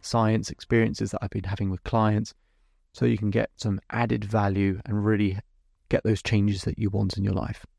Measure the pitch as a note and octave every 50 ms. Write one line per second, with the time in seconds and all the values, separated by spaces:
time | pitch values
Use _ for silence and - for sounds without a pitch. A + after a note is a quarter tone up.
0 | - - - A#2 A2 A2 A2 A2 - - - _ - _ - A#2 A2+ A2+ G#2+ -
1 | G#2+ G2 - - - - - G#2+ F#2 F#2+ G2 - G#2 G2 F#2+ F2+ _ - - A2+
2 | A2 G#2+ G#2 G#2 G#2 - - _ _ _ _ _ _ _ _ _ _ _ _ -
3 | B2 A#2+ A#2 G#2+ G#2 G#2 G2 A2+ A2 - _ _ - A2 G2 F#2+ _ _ - A#2
4 | A#2 A2+ B2+ A2 G#2 G2+ G#2+ A2 G2+ G2+ G2 G2 G2 G2 F#2+ G2 - - G#2 G#2
5 | G2+ G#2+ A2 G2+ G#2 G2+ F#2+ G2 - _ _ _ _ _ _ _ _ _ - -
6 | - G#2+ A2 G2 - - - G#2 G2+ G#2 G2+ F#2 - - - - A2 G2+ G2 G2+
7 | G#2 F#2+ G2 G#2 G2 G2+ G2 F#2+ - A2 A2 - - - _